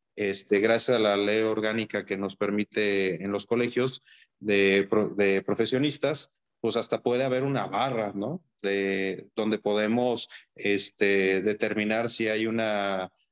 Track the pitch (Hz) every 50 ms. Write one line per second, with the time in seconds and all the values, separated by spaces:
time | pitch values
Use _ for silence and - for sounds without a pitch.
0 | _ _ _ - 104 98 95 - - - 104 98 104 110 117 113 - - 123 113
1 | 107 104 101 98 101 104 107 110 110 110 110 110 107 110 110 113 107 - - 104
2 | 92 - 101 98 98 98 98 - 104 101 104 104 104 - - 107 104 101 101 98
3 | 95 95 87 80 95 98 101 98 - - 120 120 120 120 - 123 127 135 135 -
4 | - - - - _ _ _ _ 98 104 101 98 98 98 95 98 95 - 104 107
5 | 104 - 98 101 101 98 98 98 95 - 104 - 113 104 127 127 143 151 139 -
6 | - 139 151 - - - _ _ _ _ _ _ - 113 101 120 107 - - 110
7 | - 123 123 123 135 131 127 127 135 139 139 120 98 95 95 104 131 139 123 113
8 | 107 101 95 98 101 127 165 190 - _ _ _ - 98 98 98 98 98 98 95
9 | 95 95 90 87 - - _ 113 107 107 107 104 - 104 104 107 107 107 113 120
10 | 123 123 117 110 - - - - - _ _ - - 104 101 101 - - - -
11 | 104 98 101 98 95 95 95 95 92 107 104 - 113 104 104 107 104 107 110 113
12 | 117 117 - - 113 110 107 110 110 113 113 113 113 107 107 101 101 98 95 95
13 | 92 90 - _ _ _